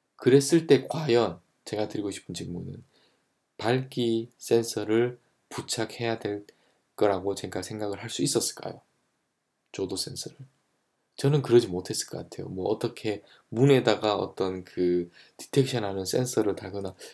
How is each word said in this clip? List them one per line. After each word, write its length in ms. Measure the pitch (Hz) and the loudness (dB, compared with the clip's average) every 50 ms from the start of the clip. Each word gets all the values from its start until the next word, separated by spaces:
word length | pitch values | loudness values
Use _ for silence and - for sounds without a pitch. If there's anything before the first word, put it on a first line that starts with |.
| _ _ _ | _ _ _
그랬을 520 | - - 123 127 143 139 - 170 165 160 | -2 4 6 6 6 6 6 4 4 6
때 200 | - 147 - - | 6 6 4 4
과연, 520 | - - 160 156 147 117 120 113 95 85 - _ _ _ _ _ | 0 -6 -4 0 2 4 4 4 2 -2 -6 _ _ _ _ _
제가 220 | - - 107 107 | -6 -4 -4 -4
드리고 240 | 104 - 107 101 101 | -4 -4 -6 -6 -6
싶은 220 | 95 - - - 92 | -8 -8 -12 -12 -10
질문은, 500 | - 90 90 87 87 87 90 92 104 - _ _ _ _ _ _ _ _ _ _ _ _ _ _ | -10 -10 -8 -10 -10 -10 -12 -14 -14 -18 _ _ _ _ _ _ _ _ _ _ _ _ _ _
밝기 760 | - - 110 123 131 131 131 - 123 120 117 113 113 113 - _ | -6 -2 0 0 0 -2 -4 -4 -2 0 0 0 0 -2 -6 _
센서를 800 | _ - - 120 117 113 113 - 107 104 104 107 113 120 123 123 - _ _ _ _ _ _ | _ 0 2 2 2 2 0 -4 -4 -2 2 2 2 2 2 -2 -8 _ _ _ _ _ _
부착해야 720 | - - - - - - 113 107 - - 117 117 113 - | -12 -10 -8 -6 -4 -4 -4 -6 -6 -4 -4 -4 -2 -2
될 260 | - 104 101 101 101 - _ _ _ _ _ _ _ _ _ | -4 -6 -6 -6 -10 -14 _ _ _ _ _ _ _ _ _
거라고 400 | - 107 104 98 90 90 101 98 | 2 2 2 2 2 -2 -4 -4
제가 260 | - - 95 - 95 | -4 -8 -8 -6 -8
생각을 400 | 90 - 107 107 107 101 101 95 | -8 -8 -8 -6 -6 -6 -6 -8
할 80 | - 117 | -10 -8
수 120 | - - | -4 -2
있었을까요? 600 | - 143 - 117 - - - - - - - - _ _ _ _ _ _ _ _ _ _ _ _ _ _ _ _ _ _ | -2 0 0 0 0 -2 -4 -8 -10 -12 -12 -14 _ _ _ _ _ _ _ _ _ _ _ _ _ _ _ _ _ _
조도 240 | - - 98 90 95 | -8 -6 -6 -4 -4
센서를. 420 | 95 - - 92 - - - - - 131 - _ _ _ _ _ _ _ _ _ _ _ _ _ | -6 -6 -8 -8 -10 -12 -12 -14 -18 -20 -20 _ _ _ _ _ _ _ _ _ _ _ _ _
저는 260 | - - 139 147 147 | -2 0 2 2 2
그러지 260 | 127 - 120 120 117 | 4 6 6 6 6
못했을 400 | 101 87 90 90 - - - - | 4 0 -6 -6 -6 -6 -6 -8
것 100 | - 90 | -8 -10
같아요. 300 | 87 87 - - - 95 | -12 -12 -12 -12 -12 -10
뭐 200 | 95 92 92 92 98 | -8 -6 -4 -2 -2
어떻게 540 | 110 107 - - - - - 110 101 101 - _ - _ _ _ | -2 -2 -2 -6 -6 -6 -6 -6 -6 -6 -10 _ -20 _ _ _
문에다가 640 | - 110 131 143 139 127 - 113 107 - - 107 104 | 2 4 6 6 6 6 6 4 2 4 2 0 0
어떤 480 | 98 98 95 - - 95 95 92 92 92 | 0 -2 -4 -4 -4 -2 -2 -2 -6 -8
그 460 | - - 90 90 90 87 90 87 87 - - - _ _ | -8 -2 0 2 2 2 2 0 -4 -10 -20 -20 _ _
디텍션하는 680 | - - - - 139 131 131 - 120 107 98 98 98 92 | -18 -14 0 0 0 2 2 0 -4 -4 -4 -4 -4 -4
센서를 500 | 90 - 127 127 127 - 120 107 104 92 | -2 0 0 0 0 0 0 0 0 -2
달거나 380 | - - 95 95 101 98 92 90 - - - | -4 -8 -10 -8 -8 -8 -8 -10 -14 -14 -10